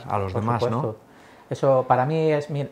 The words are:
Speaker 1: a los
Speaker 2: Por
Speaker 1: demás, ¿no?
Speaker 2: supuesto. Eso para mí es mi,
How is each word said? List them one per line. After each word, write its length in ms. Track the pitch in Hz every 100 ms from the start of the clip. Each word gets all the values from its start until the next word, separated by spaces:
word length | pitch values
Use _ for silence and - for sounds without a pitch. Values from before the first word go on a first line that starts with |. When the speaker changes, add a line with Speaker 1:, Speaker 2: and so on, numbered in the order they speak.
| 113
Speaker 1:
a 100 | 101
los 140 | 98
Speaker 2:
Por 80 | 101
Speaker 1:
demás, 200 | 110 117
¿no? 60 | 120
Speaker 2:
supuesto. 280 | 117 180 - - - - - -
Eso 340 | 131 139 131 123
para 200 | 127 131
mí 240 | 160 156
es 160 | 151 -
mi, 180 | 143 143